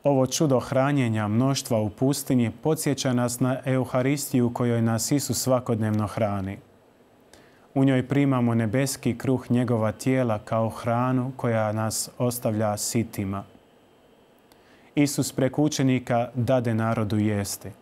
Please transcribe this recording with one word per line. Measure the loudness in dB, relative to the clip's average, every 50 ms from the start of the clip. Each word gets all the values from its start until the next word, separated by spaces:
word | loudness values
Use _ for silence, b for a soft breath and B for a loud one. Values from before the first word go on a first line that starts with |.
| _
Ovo | 2 4 4 2
čudo | 2 2 0 2 4 4 2
hranjenja | 2 0 0 2 2 2 2 0 0 0 0 0 0
mnoštva | 0 2 2 2 2 0 -2 -2 0 0 0
u | 0 -2
pustinji | -2 0 0 0 0 0 -2 0 2 2 2 0 -2 -2 -2
podsjeća | -2 0 0 0 -2 -2 0 -2 -2 0
nas | 0 0 -2 -2 0
na | 0 0 0 -2 -2
Euharistiju | -2 0 0 0 0 0 0 0 0 0 -2 -4 0 2 2 2
u | 2
kojoj | 0 0 0 0 2 2
nas | 2 0 0 0 0 0
Isus | 0 0 0 -2 -4 -2
svakodnevno | 0 0 0 0 0 -2 -2 0 0 0 0 0 -2
hrani. | -2 -2 -2 -2 0 0 -4 -4 -6 -8 -12 -16 _ _ _ _ _ _ _ _ _ _ _ _ B B B B B B B B B B
U | 2 4
njoj | 4 4 2 0
primamo | 0 2 2 2 2 2 2 2 2 2
nebeski | 2 0 0 0 0 0 -2 -4 -4 -2 -4 -4
kruh | -2 0 0 0 0 0 0
njegova | 0 0 2 2 0 2 0 -2
tijela | -2 -2 -2 0 0 2 2 0 -2 -4
kao | -4 -2 -2 0 0 -2
hranu | -4 -4 -4 -2 0 0 0 0 0 -2 -2 -4 -6
koja | -4 -2 -2 0 0 0 0
nas | -2 -2 -2 -2 -4 -6 -8 -8 -6
ostavlja | -2 -2 -2 -2 -2 -4 -2 -2 0 0 -2 -2
sitima. | -4 -6 -2 -2 -2 -2 -2 -6 -6 -6 -6 -6 -8 -10 -14 -20 -20 _ _ _ _ _ _ _ _ _ _ _ _ _ _ _ _ _ b b b b b b b b b b
Isus | 2 2 2 2 -2 -2 -2
preko | 0 0 0 0 2 2 0
učenika | 0 0 0 2 2 2 0 0 0 0 0 0 -2 -2
dade | -2 0 2 2 2 2 0 0
narodu | 0 0 0 0 0 0 0 0
jesti. | 2 2 2 0 -2 -4 -4 -8 -10 -12 -16 -18 _